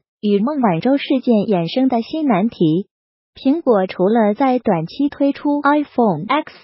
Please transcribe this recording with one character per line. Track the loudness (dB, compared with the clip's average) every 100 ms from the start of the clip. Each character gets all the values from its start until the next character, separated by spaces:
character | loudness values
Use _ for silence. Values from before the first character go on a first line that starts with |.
| _ _
与 | 0 0
孟 | 0 0
晚 | 0 2
舟 | 0 0
事 | 0 -2
件 | 2 0 2
衍 | -2 -2
生 | -2 0
的 | 0
新 | -4 -4 0
难 | 0 0
题， | 0 0 0 -4 _ _ _ _ -4
苹 | -2 0
果 | 2 0 0
除 | 0 2
了 | 2 2
在 | 0 0 0
短 | 0 -2 -4
期 | -4 -4
推 | 0 -2
出 | -2 -2 0
iPhone | 0 0 0 0 0 0 -2
X | -4 -4 -10